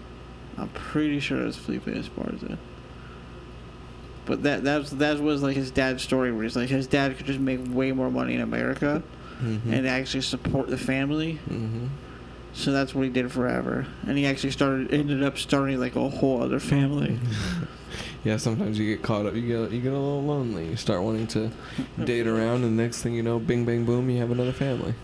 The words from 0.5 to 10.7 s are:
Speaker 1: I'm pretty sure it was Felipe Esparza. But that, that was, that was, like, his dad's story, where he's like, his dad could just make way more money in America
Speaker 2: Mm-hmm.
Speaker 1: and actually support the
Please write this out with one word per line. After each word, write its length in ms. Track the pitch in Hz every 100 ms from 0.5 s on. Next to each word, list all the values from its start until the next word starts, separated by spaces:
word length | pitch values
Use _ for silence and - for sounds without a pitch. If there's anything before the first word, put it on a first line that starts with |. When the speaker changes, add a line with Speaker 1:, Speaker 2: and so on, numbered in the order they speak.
| -
Speaker 1:
I'm 120 | -
pretty 500 | - - 151 151 143
sure 220 | - 131
it 40 | 117
was 120 | -
Felipe 280 | - - -
Esparza. 720 | - - - - - - - - - - - - - - - - - - - - - - - -
But 180 | -
that, 200 | 143 113
that 140 | 135 147
was, 120 | 143
that 280 | 139 147 147
was, 240 | 147 143
like, 120 | 139 139
his 140 | 131
dad's 300 | - 131 131
story, 300 | - 131 127
where 120 | 113
he's 120 | 113 120
like, 140 | 123
his 180 | 135 131
dad 300 | 143 139 127
could 80 | 139
just 140 | 135
make 200 | 135 127 127
way 240 | 127 131
more 180 | 131 127
money 240 | 127 123 123
in 60 |
America 600 | 113 117 123 135 147 156 - - - -
Speaker 2:
Mm-hmm. 320 | 120 110 113
Speaker 1:
and 140 | 127 131
actually 340 | 127 131 135
support 460 | 127 127 - 135
the 80 | 120